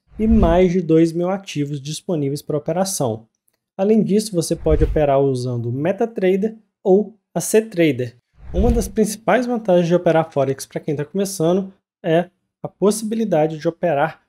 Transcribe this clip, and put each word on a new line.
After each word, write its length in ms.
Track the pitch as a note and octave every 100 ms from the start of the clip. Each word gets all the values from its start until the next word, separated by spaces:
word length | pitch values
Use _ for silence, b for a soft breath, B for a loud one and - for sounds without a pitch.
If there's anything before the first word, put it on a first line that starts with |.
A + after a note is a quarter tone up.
| _ -
e 80 | A3
mais 460 | A3+ E3+ F3 F#3
de 80 | F3+
dois 320 | D#3+ D#3+ E3
mil 160 | E3 F3
ativos 500 | F#3+ F#3+ D3 C#3+ D3
disponíveis 600 | C#3 D#3 - E3+ C#3+ C#3+
pra 160 | - D3+
operação. 720 | D3 E3+ F#3+ - C3+ G#2+ - _ _ _ _ -
Além 260 | G3 A3
disso, 320 | D#3+ G3+ G#3+
você 220 | F3 - E3+
pode 260 | - D3+
operar 380 | D3 D#3 C#3+ C#3
usando 460 | C#3 B2+ B2+ A#2+ A#2
o 60 |
MetaTrader 840 | B2+ D#3+ G3 A3+ - F#3 F#3+ A3 A3 _ _
ou 360 | G#3 F#3+ G#3+ - _
a 40 | E3+
Ctrader. 760 | E3 G#3+ A3 F3+ D#3+ B2 B2 - _ _ -
Uma 200 | F3 A3+
das 180 | A3+ -
principais 560 | - G#3+ - - A3
vantagens 420 | A#3+ A#3+ A3+ F3 E3+
de 80 |
operar 380 | F3 F3 D#3+ D#3+
Forex 320 | - C3+ C3+
pra 160 | - -
quem 160 | - A2
tá 80 |
começando 680 | C#3+ F#3+ G3 - D#3+ F#3 F#3+ - _ _
é 280 | F#3 D#3+ F3 _ _ _
a 40 | -
possibilidade 920 | - G3 G#3+ A3 A3+ A3 E3 D#3 D#3+
de 100 | D#3+
operar 540 | E3 F3+ C#3+ D#3+ -